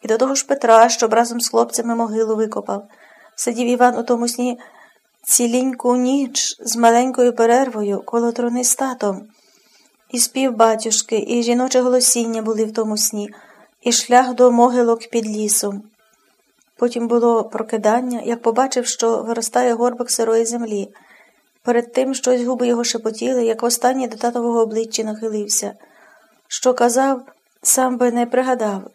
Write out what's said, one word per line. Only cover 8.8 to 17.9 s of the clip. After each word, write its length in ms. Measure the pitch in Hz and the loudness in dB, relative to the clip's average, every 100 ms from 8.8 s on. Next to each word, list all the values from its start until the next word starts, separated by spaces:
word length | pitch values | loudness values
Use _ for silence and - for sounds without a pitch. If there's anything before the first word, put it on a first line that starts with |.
| 269 247 208 190 - _ _ _ _ _ _ _ _ | -2 -2 -4 -4 -10 _ _ _ _ _ _ _ _
І 80 | 240 | -4
спів 360 | 226 - 269 220 | -4 0 -2 4
батюшки, 680 | 226 220 226 220 - 220 - | 2 2 -2 -4 -2 -4 0
і 160 | 240 | -2
жіноче 380 | 233 240 254 254 | 0 0 2 2
голосіння 600 | 247 247 247 240 226 226 | 2 2 2 0 -2 -4
були 240 | 220 220 220 | -4 -2 -2
в 80 | |
тому 240 | 220 220 214 | -2 -4 -2
сні, 320 | - 208 208 - - - _ _ | -4 -4 -10 -14 -20 -20 _ _
і 100 | - | -2
шлях 420 | 233 - 247 254 | -2 4 4 4
до 180 | 240 247 | 4 4
могилок 580 | 240 240 247 233 233 - | 6 4 4 2 0 -2
під 160 | 240 220 | -6 -4
лісом. 580 | 208 214 208 208 202 - _ _ _ _ _ _ _ _ _ | -4 -2 -2 -2 -8 -14 _ _ _ _ _ _ _ _ _
Потім 300 | 240 240 233 | -2 -2 0
було 360 | 233 233 233 | 2 4 2
прокидання, 760 | 220 220 226 226 208 | -2 -8 -6 -2 2